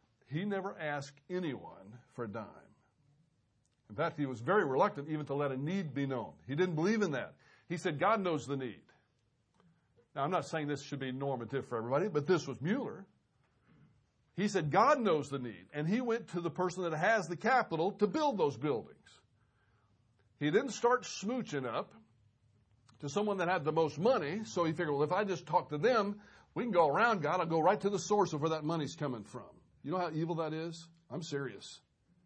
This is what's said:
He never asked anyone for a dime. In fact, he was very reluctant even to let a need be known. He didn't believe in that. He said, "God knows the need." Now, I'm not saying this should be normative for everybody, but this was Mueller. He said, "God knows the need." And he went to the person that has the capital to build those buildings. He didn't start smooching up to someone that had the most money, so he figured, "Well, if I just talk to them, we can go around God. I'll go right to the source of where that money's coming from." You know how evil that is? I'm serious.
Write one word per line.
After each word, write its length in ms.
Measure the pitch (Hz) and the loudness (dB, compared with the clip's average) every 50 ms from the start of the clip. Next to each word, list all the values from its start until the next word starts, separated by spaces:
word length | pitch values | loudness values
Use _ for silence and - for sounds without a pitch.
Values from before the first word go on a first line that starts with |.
| _ _ _ _ _ | _ _ _ _ _
He 200 | - 135 165 202 | -8 -6 -4 -4
never 300 | 208 196 190 185 202 208 170 | -2 -2 -4 -4 -6 -6 -6
asked 420 | 160 151 147 143 139 - - _ _ - | -4 -4 -4 -4 -6 -10 -14 _ _ -8
anyone 680 | 180 180 180 151 123 95 85 80 - 95 95 101 120 120 - _ _ | -6 -4 -2 -4 -4 -6 -8 -14 -18 -18 -18 -20 -20 -20 -20 _ _
for 100 | - 120 | -8 -8
a 40 | 107 | -6
dime. 200 | 101 113 101 87 - - - - _ _ _ _ _ _ _ _ _ _ _ _ _ _ _ _ _ _ _ _ _ _ _ - | -6 -8 -10 -10 -14 -20 -20 -20 _ _ _ _ _ _ _ _ _ _ _ _ _ _ _ _ _ _ _ _ _ _ _ -10
In 40 | 104 | -4
fact, 240 | 110 165 165 165 147 | -2 -2 -2 -2 -2
he 60 | 143 | -4
was 160 | 131 123 110 | -4 -4 -4
very 240 | 120 147 196 214 165 | 0 2 2 4 4
reluctant 460 | 139 131 147 196 202 - 143 147 160 | 2 4 4 2 2 0 -2 -6 -6
even 160 | 156 151 147 | -6 -6 -4
to 80 | 147 143 | -4 -2
let 180 | 143 147 139 | -2 -2 -2
a 40 | 131 131 | -2 -2
need 340 | 139 160 190 196 175 143 | -4 -2 -2 -2 -4 -4
be 140 | 120 143 139 | -4 -2 -2
known. 260 | 135 131 120 101 80 - - - | -2 -2 -4 -4 -8 -12 -14 -10
He 100 | - 139 | -4 0
didn't 180 | 156 185 185 160 | 0 0 2 2
believe 260 | 151 165 208 226 214 | 2 2 2 2 2
in 80 | 208 165 | 2 0
that. 240 | 139 120 95 80 - _ _ _ - _ _ - | 0 -2 -4 -6 -10 _ _ _ -20 _ _ -8
He 80 | 175 | -6
said, 220 | 170 - 180 151 139 | -2 -2 -2 0 2
"God 240 | 170 202 226 214 | 2 2 2 2
knows 240 | 190 180 160 143 151 | 2 0 0 -2 -2
the 100 | 135 143 | -4 -4
need." 260 | 135 131 117 90 - - _ _ _ _ _ _ _ _ _ _ _ _ _ _ _ _ _ _ _ _ _ _ _ _ _ - | -4 -4 -6 -8 -10 -16 _ _ _ _ _ _ _ _ _ _ _ _ _ _ _ _ _ _ _ _ _ _ _ _ _ -6
Now, 80 | 147 139 | -4 -2
I'm 60 | 160 | 0
not 160 | 185 165 139 | 0 0 -2
saying 220 | - 165 160 147 143 | -2 -4 -4 -2 -2
this 140 | 147 143 | -4 -4
should 160 | - - 147 131 | -6 -8 -8 -6
be 140 | 135 131 | -6 -6
normative 540 | 127 135 139 139 135 120 117 - 135 131 117 | -6 -4 -4 -4 -4 -4 -4 -4 -4 -4 -4
for 100 | - 123 | -4 -4
everybody, 320 | 113 113 120 131 151 190 214 | -4 -2 0 0 0 0 0
but 180 | 156 147 139 | 0 0 2
this 200 | 175 185 151 139 | 4 2 2 2
was 140 | 147 123 - | -2 -8 -4
Mueller. 420 | 131 175 226 285 220 120 - 190 202 - _ _ _ _ _ _ _ _ _ _ _ _ _ _ - - _ _ _ _ _ _ _ _ _ | -2 -2 -2 -2 -2 -6 -8 -12 -16 -18 _ _ _ _ _ _ _ _ _ _ _ _ _ _ -20 -20 _ _ _ _ _ _ _ _ _
He 140 | 170 202 202 | -2 -2 0
said, 220 | 202 180 156 143 | 0 0 0 4
"God 280 | 151 196 233 277 302 269 | 6 6 8 8 6 6
knows 300 | 226 196 160 151 123 - | 4 4 2 2 0 -2
the 100 | 139 135 | -4 -6
need." 300 | 123 117 95 85 95 - - | -6 -6 -10 -12 -14 -10 -6
And 120 | 147 151 | -4 0
he 140 | 165 208 254 | 0 0 0
went 280 | 254 233 226 226 156 - | 2 0 0 -2 -2 -4
to 120 | 175 180 | -4 -4
the 100 | 170 160 | -4 -2
person 340 | 139 180 180 175 175 185 180 | -2 -2 -2 -2 -2 -2 -2
that 120 | 170 160 | -2 0
has 320 | 151 180 208 226 214 165 160 | 2 2 4 4 2 2 -2
the 80 | 175 | -4
capital 560 | - - 226 262 247 - - 165 156 170 202 | -2 2 4 4 4 4 2 0 0 0 0
to 140 | - - 208 | 0 2 0
build 320 | 190 - 311 302 285 226 190 | 2 2 2 2 2 2 2
those 180 | 160 143 120 | 2 0 0
buildings. 640 | 113 131 151 127 107 90 - - _ _ - - - _ _ _ _ _ _ _ _ _ _ _ _ _ _ _ _ _ _ _ _ _ _ _ - | 0 0 0 0 0 -4 -8 -16 _ _ -20 -20 -20 _ _ _ _ _ _ _ _ _ _ _ _ _ _ _ _ _ _ _ _ _ _ _ -4
He 120 | 147 151 | 0 2
didn't 200 | 165 226 285 247 | 4 4 2 0
start 320 | - - 233 240 247 247 | -2 0 2 2 2 2
smooching 640 | - - - - 190 208 254 254 175 - 147 139 127 | 0 -4 -10 -6 -4 -4 -4 -4 -4 -4 -4 -4 -2
up 280 | 117 110 151 - - - - - _ _ _ _ _ _ _ _ _ _ _ _ _ _ _ _ - - - | -2 -2 -4 -4 -6 -10 -20 -20 _ _ _ _ _ _ _ _ _ _ _ _ _ _ _ _ -20 -16 -12
to 80 | 151 139 | -8 -4
someone 260 | 143 202 214 208 196 | -2 0 0 0 0
that 120 | 190 170 175 | 0 2 2
had 160 | 185 175 143 | 2 2 2
the 80 | 156 | 2
most 260 | 151 165 160 147 - 143 | 2 2 2 2 2 2
money, 460 | 185 247 269 208 147 143 185 220 214 | 4 4 4 4 2 -2 -4 -4 -6
so 200 | - - 180 170 | -4 0 0 0
he 80 | 160 | 2
figured, 220 | 156 175 175 151 143 | 0 0 0 0 2
"Well, 80 | 139 151 | 2 2
if 80 | 151 | 2
I 120 | 180 202 214 | 2 2 0
just 220 | 196 180 151 - | 0 -2 -4 -2
talk 220 | - 165 175 143 - | 0 0 0 0 0
to 100 | 151 151 | -2 2
them, 420 | 170 247 247 220 196 202 208 - - - - - - _ - | 4 4 4 4 2 0 -2 -8 -12 -20 -20 -20 -20 _ -6
we 100 | 165 247 | -4 -2
can 80 | 240 | 2
go 160 | 175 175 160 143 | 6 6 6 6
around 320 | 143 190 226 240 220 180 | 6 4 4 4 4 2
God. 200 | 139 147 175 185 | 0 0 2 0
I'll 60 | 165 | 2
go 140 | 165 160 160 | 2 2 4
right 200 | 156 180 208 - | 4 4 4 4
to 80 | - 202 | 2 0
the 80 | 202 175 | 0 0
source 340 | - - 208 208 185 - | 0 2 4 4 4 4
of 80 | 156 143 | 2 0
where 100 | 151 160 | 0 0
that 140 | 160 156 151 | 0 0 -2
money's 320 | 151 170 165 143 - - | -2 -2 0 -2 -4 -4
coming 280 | - 151 135 123 110 101 | -4 -4 -4 -4 -6 -8
from." 240 | - - 120 92 - - - _ _ _ _ | -10 -12 -14 -14 -14 -20 -20 _ _ _ _
You 80 | - 139 | -8 -4
know 80 | 175 185 | -2 -2
how 120 | 175 160 | -2 -2
evil 260 | 160 156 165 165 175 | -2 -2 -2 0 -2
that 180 | 160 160 151 156 | -2 -2 -4 -4
is? 340 | 156 165 170 165 - - - _ _ _ - | -4 -6 -8 -8 -12 -16 -20 _ _ _ -10
I'm 120 | 120 151 | -10 -10
serious. 600 | 160 - 147 139 139 117 101 - - - - - _ _ _ _ _ _ _ _ _ | -6 -6 -4 -4 -4 -6 -10 -12 -16 -16 -18 -20 _ _ _ _ _ _ _ _ _